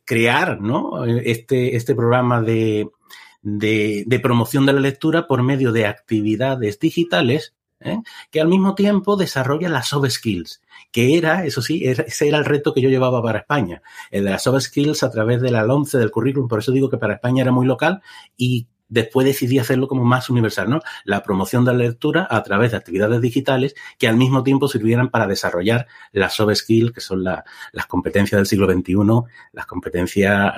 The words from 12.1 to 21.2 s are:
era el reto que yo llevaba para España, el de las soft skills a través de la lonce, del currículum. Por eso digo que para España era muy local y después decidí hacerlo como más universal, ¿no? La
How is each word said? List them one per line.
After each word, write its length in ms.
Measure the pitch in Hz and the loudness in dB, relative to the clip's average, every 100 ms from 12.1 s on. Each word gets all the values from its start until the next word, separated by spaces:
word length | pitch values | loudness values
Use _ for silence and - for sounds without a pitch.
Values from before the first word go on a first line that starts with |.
| - 147 | -2 0
era 100 | 151 | 2
el 60 | |
reto 300 | 143 147 147 | 0 0 0
que 80 | 135 | 0
yo 80 | 131 | 2
llevaba 320 | 131 127 127 | 2 2 0
para 160 | 113 104 | 0 -2
España, 420 | - 147 92 87 - - - | -2 -2 -2 -6 -18 -20 -8
el 140 | 101 98 | -4 -2
de 60 | |
las 120 | 95 | -2
soft 180 | - 131 | 0 0
skills 380 | - - 143 151 | 0 -2 -2 0
a 60 | 131 | -2
través 320 | 113 110 123 | 0 0 0
de 80 | 127 | 0
la 120 | 120 | 2
lonce, 340 | 110 143 143 131 | 2 0 0 0
del 140 | 107 | 0
currículum. 380 | 117 117 139 120 | 0 -2 -2 -2
Por 100 | 110 | -2
eso 140 | 120 | 0
digo 160 | 131 135 | 0 0
que 80 | 117 | -2
para 160 | 107 | -4
España 280 | 101 123 131 | -2 -2 0
era 100 | 127 | 2
muy 120 | 127 127 | 2 2
local 360 | 123 156 190 - - - - | 0 0 -2 -8 -20 -20 -6
y 320 | 123 123 120 _ _ | -2 -2 -6 _ _
después 340 | 113 113 131 131 | -2 0 2 2
decidí 340 | 139 123 135 | 2 0 0
hacerlo 280 | 117 131 131 | 2 0 0
como 160 | 131 | 0
más 260 | 120 127 - | 2 2 2
universal, 360 | 123 110 - 95 | 0 0 0 -2
¿no? 120 | 156 - - - | -2 -6 -10 -4
La 160 | 98 | -4